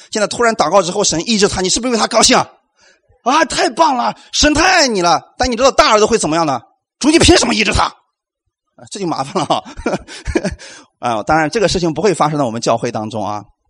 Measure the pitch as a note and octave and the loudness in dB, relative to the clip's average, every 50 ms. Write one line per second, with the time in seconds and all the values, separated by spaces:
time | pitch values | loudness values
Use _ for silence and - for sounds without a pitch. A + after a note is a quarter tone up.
0 | - - - A3 G#3 F#3 - - A#3+ A3+ A3+ - E3 D3+ F3+ G3+ F3 E3 F3+ G#3 | -18 -8 -4 -4 -4 -2 -2 0 0 0 2 2 0 2 4 2 2 2 -2 -2
1 | G3 - D#3+ D#3 F3 A#3 A3+ G3 G3+ F#3 - F#3+ F#3 F3+ - - A3+ C4 A#3+ G#3+ | -2 -2 -2 -2 -2 0 0 2 2 0 0 0 -2 -2 -2 -2 -2 -2 -2 -2
2 | A3 A3 - - - - A#3 F#3 C#3 - - _ _ _ _ _ _ _ _ _ | -2 0 2 2 2 4 2 2 0 -2 -8 _ _ _ _ _ _ _ _ _
3 | _ _ _ _ - A#3 C4+ D#4 D#4+ - - D#4+ F#4+ E4+ A3+ - E4 D#4 C4 A#3+ | _ _ _ _ -2 0 2 2 2 0 0 -2 -2 -2 0 2 0 2 2 0
4 | A#3 A3 - - - - - - - D4+ D4+ C#4+ E4+ F#4 F#4 E4+ D4 B3+ A3 F#3+ | -2 -4 -6 -8 -14 -8 -2 0 2 2 2 2 2 2 4 2 2 2 0 0
5 | E3+ E3+ D#3+ C3+ - - _ - B3 B3+ A#3+ G#3 C4 C4 - - D#4 C#4 A3+ G#3+ | 2 2 2 0 0 -8 _ -4 -4 -2 0 2 2 2 4 4 2 4 4 4
6 | G#3+ G#3+ A#3 G#3+ - D#3 D#3 E3+ E3 D3+ C3 A#2 - _ _ _ _ _ _ - | 4 4 2 0 0 0 0 0 0 0 -2 -4 -6 _ _ _ _ _ _ -4
7 | - C#4+ D#4 D#4+ - - E4+ - - C#4 A3+ G#3 - G3 - - E3+ C#3 - _ | 0 0 2 4 6 6 4 4 4 0 -2 -2 -2 -2 0 0 -2 -2 -4 _
8 | _ _ _ _ _ _ _ _ _ _ _ _ _ _ _ _ B2 - - G#3+ | _ _ _ _ _ _ _ _ _ _ _ _ _ _ _ _ -20 -16 -10 -8
9 | F#3+ E3 C3+ - C3 C#3+ - F#3+ C#3+ - D3+ A#2+ - - D4+ - - C#3 C3+ - | -6 -6 -4 -6 -6 -6 -4 -6 -2 -2 -2 -4 -4 -8 -16 -8 -6 -6 -6 -6
10 | - - - - - - - - - - - - - - - - - _ _ - | -8 -12 -20 -16 -10 -6 -6 -4 -4 -4 -8 -10 -18 -20 -20 -20 -20 _ _ -8
11 | - A#2+ A#2 G#2 G2+ - D#3 D#3+ D#3 D3+ - A#3 G3+ E3+ - F#3+ E3+ E3 D3 D#3 | -6 -4 -4 -4 -2 0 0 0 0 0 0 0 0 0 0 0 -2 -2 -2 0
12 | F#3+ G#3+ E3 - D#3 D3+ D#3+ D3 C#3 A#2 G#2+ A#2 - D#3 A#2+ A#2 - A#2+ A2+ A#2 | 0 0 2 2 0 0 0 0 -2 -2 -2 -4 -2 0 -2 0 -2 -4 -6 -6
13 | G#2+ A2 A2 A2 G2+ G2 G#2 G#2 G2+ _ _ _ _ _ | -8 -6 -8 -6 -6 -6 -6 -8 -10 _ _ _ _ _